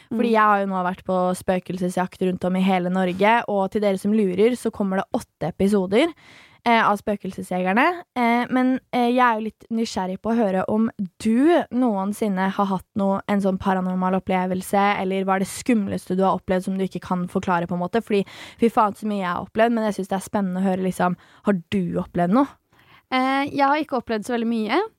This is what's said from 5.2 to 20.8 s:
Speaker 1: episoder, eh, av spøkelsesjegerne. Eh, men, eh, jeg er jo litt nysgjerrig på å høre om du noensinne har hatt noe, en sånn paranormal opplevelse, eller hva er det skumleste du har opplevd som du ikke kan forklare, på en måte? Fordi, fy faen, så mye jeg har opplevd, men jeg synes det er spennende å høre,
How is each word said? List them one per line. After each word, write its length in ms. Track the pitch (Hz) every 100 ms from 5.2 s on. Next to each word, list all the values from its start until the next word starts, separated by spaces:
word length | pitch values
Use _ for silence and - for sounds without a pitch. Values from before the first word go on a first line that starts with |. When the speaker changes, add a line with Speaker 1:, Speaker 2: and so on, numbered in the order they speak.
| - _ 151
Speaker 1:
episoder, 600 | - 196 202 185 208 339 - - - - _ 240
eh, 160 | 226
av 140 | 180 202
spøkelsesjegerne. 1080 | - 202 190 190 185 185 185 208 311 349 - 254
Eh, 300 | 233 240 240
men, 300 | 254 254 254 -
eh, 160 | 254 240
jeg 100 | 247
er 200 | 247 220
jo 60 | 220
litt 200 | - -
nysgjerrig 460 | 226 226 208 185 190
på 100 | 214
å 60 | 233
høre 260 | 202 185 -
om 220 | 214 226 - 190 -
du 440 | 220 233 302 330 -
noensinne 800 | 240 254 196 190 208 214 185 190
har 140 | 190 196
hatt 200 | 190 - 208
noe, 260 | 196 196 -
en 140 | 202
sånn 160 | 196 185
paranormal 600 | 196 190 185 185 185 185
opplevelse, 600 | - 185 185 185 - 202 202 196
eller 220 | 190 190 190
hva 100 | 190
er 40 |
det 100 | 190
skumleste 640 | - - 226 196 180 - 185
du 60 |
har 140 | 190 180
opplevd 240 | - 185
som 140 | 190 190
du 60 | 190
ikke 160 | 175
kan 260 | - 180 175
forklare, 400 | 196 196 175 170
på 60 |
en 80 | 175
måte? 200 | 175 226
Fordi, 200 | - 202 190 - - -
fy 100 | 233
faen, 240 | 240 208
så 120 | - 214
mye 140 | 202
jeg 80 | 180
har 120 | 175 185
opplevd, 260 | 214 233
men 120 | 233 214
jeg 80 | 196
synes 120 | 190
det 80 | 190
er 100 | -
spennende 320 | 214 190 185
å 60 | 196
høre, 140 | 185